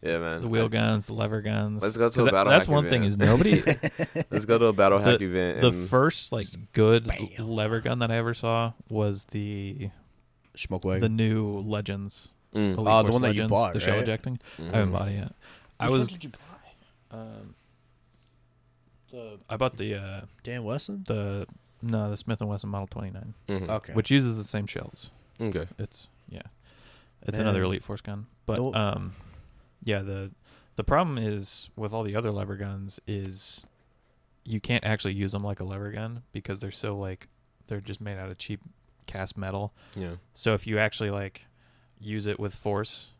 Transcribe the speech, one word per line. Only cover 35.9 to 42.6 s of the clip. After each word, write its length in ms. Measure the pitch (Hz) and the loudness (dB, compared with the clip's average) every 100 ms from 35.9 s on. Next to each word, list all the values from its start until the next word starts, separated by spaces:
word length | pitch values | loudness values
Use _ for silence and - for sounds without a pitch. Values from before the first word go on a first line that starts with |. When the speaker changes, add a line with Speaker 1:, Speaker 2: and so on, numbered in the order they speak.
Speaker 2:
gun 320 | 107 110 117 120 | -8 -10 -10 -12
because 280 | 110 - 95 | -14 -8 -8
they're 100 | 98 | -8
so, 260 | - 110 101 | -8 -6 -4
like, 300 | 98 92 - _ _ _ _ | -6 -8 -14 _ _ _ _
they're 140 | 104 | -10
just 180 | 101 101 | -8 -10
made 160 | 107 98 | -10 -10
out 120 | 95 | -10
of 80 | 92 | -12
cheap 240 | - 107 - _ _ _ - | -10 -10 -10 _ _ _ -14
cast 300 | 98 95 - | -8 -8 -6
metal. 360 | 95 98 104 _ - - | -6 -4 -6 _ -16 -10
Speaker 1:
Yeah. 200 | 90 85 _ | -8 -8 _
Speaker 2:
So 200 | - - | -4 0
if 140 | 107 - | 0 0
you 100 | 107 | 0
actually, 320 | 107 - 107 | 0 0 -4
like, 360 | 101 98 - _ _ _ _ _ _ | -2 -6 -10 _ _ _ _ _ _
use 260 | 107 107 104 | -8 -6 -4
it 120 | 104 | -4
with 160 | 104 | -4
force 580 | - | -6